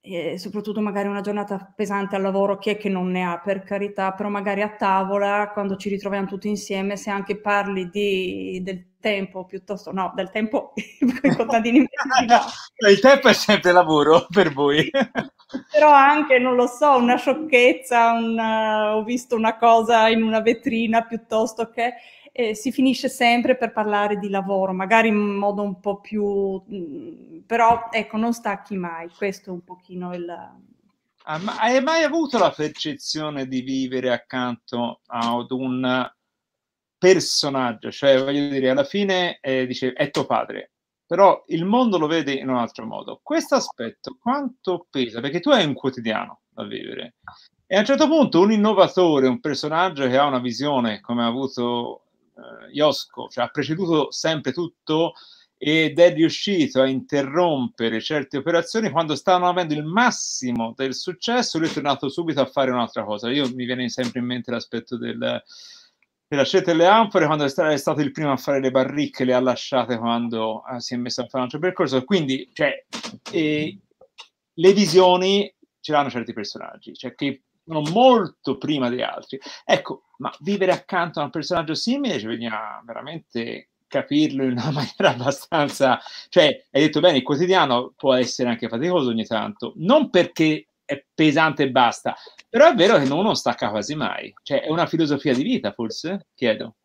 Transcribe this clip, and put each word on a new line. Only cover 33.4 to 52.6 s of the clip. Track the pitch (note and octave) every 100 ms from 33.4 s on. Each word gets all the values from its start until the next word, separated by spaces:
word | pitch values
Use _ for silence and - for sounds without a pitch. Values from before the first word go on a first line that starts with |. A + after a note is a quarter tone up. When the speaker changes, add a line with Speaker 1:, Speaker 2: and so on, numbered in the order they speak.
| C3
Speaker 2:
di | C3
vivere | B2+ C3+ C3 B2+ B2+
accanto | A#2 _ C3 B2 A#2+ - A#2+ A#2+ - _
ad | A#2+ A#2 A#2+ A#2+
un | B2+ C3 B2+ B2+ B2+ B2 _ _ _ _ _ _ _ _ _
personaggio? | F3+ F#3 - - D3 C3+ B2+ A2 A#2
Cioè, | - C#3 C3
voglio | C3+ C#3+ C#3+
dire, | C#3 B2+
alla | C3
fine, | C#3 G3+ G3+ F#3 F3 -
eh, | C#3 C3 B2+
dice, | B2+ B2+
"È | B2+ D3+
tuo | - C3+
padre", | A#2 A#2 G#2 G2 _ _ _ _
però | E3+ F#3+ - _
il | D#3+
mondo | F3+ A#3 B3 F3+
lo | D3+
vede | E3 C#3+
in | C3+ C3+
un | B2+
altro | A#2 - A2+
modo. | G#2 - A2
Questo | - D#4+ -
aspetto | C4+ - - A3+ - - C4+
quanto | A#3 C#4 C#4 - - F3+ -
pesa? | C#3 A#2+ A2
Perché | C3 D#3+
tu | C4+
hai | C4
un | E3
quotidiano | C#3 C3+ B2+ A2+ G#2+ F#2+ - _
da | -
vivere. | G#2+ - - A2+ - _ - - _ _ _
E | F#3+
a |
un |
certo | G#3+ C#4 D4+
punto | D#4+ B3+ D#3+
un | G3
innovatore, | A3 G#3 G3 G3+ F#3+ F3 D3 C3
un | A#2+
personaggio | D#3 C3+ D3+ D#3 F#3 D3 C3+
che | C3
ha | C#3+
una | C3
visione, | B2 A2+ D3 C#3 A#2 G#2
come | - A#2+
ha | A#2
avuto, | A#2+ C3+ - A#2+ A#2+ A#2+ A#2 _ _ _ -
eh, | B2 A2+